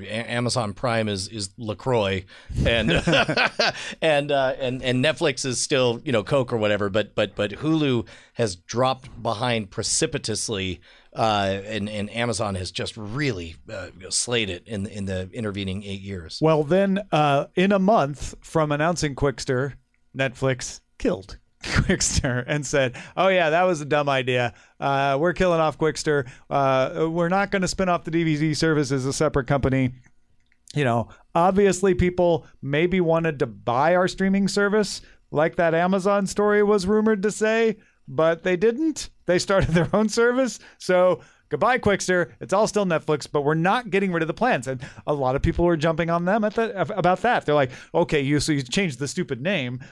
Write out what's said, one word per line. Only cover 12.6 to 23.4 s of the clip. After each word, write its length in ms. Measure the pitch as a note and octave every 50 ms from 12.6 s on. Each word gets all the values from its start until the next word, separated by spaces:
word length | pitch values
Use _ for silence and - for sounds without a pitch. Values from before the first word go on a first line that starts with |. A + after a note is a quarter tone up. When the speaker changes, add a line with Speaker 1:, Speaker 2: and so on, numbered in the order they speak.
| F#2+ F2
Speaker 1:
just 240 | - - A#2 F#2+ - -
really, 580 | G#2+ G2+ G#2+ C3 D3+ C#3 A2+ F#2 E2+ E2 E2 - - - A2
uh, 140 | G2 F2+ F2 E2 E2+ F#2 F2
slayed 400 | E2 - - - A#2+ A#2 A2 G2
it 180 | F2+ F2+ - -
in, 160 | A2+ G#2 G2
in 220 | G#2+ - G#2+ G2
the 240 | G2 F#2+ F#2 F#2 F#2+ F#2
intervening 520 | A#2+ A2+ G#2+ G2 G2+ G2 F#2+ F#2 G2 G#2+
eight 180 | G2+ G2 G2 G2
years. 360 | G2+ G2 F#2 E2 D#2+ - - D3
Speaker 2:
Well, 220 | D#3 D#3+ D3+ D#3
then, 360 | C#3+ F3 F#3 G3 G3 F#3+ G3 G#3 -
uh, 360 | - D#3 D3+ D3 C#3+ C#3 D3 - -
in 180 | - F#3 G3+ G#3
a 60 | G3
month 560 | F#3+ F#3 A3+ G#3+ D3 C#3 D3 C3 - - - - -
from 300 | - - E3 D#3 D3+ D3
announcing 420 | C#3+ D3+ E3 F3+ D3+ - D3+ C#3
Quickster, 580 | - C#3+ C#3+ C3+ - - - C3+ B2 C3+ C#3+ C3 - _ _ _ _ _ _ -
Netflix 680 | - C3+ C3+ - - - C3+ C3 B2 - - - - _ _ _ -
killed 400 | - C4 F#3 G2 F#2+ - - - _ _ _ _
<laughs> 40 | -
Quickster 800 | - - - - - F#3+ D3+ - - - - - C#3+ B2 B2 B2
and 180 | - D3 D3 D3
said, 320 | B2+ - C#3+ C3+ B2+ B2 - - - -
"Oh 100 | - F3
yeah, 240 | F#3+ F#3+ F#3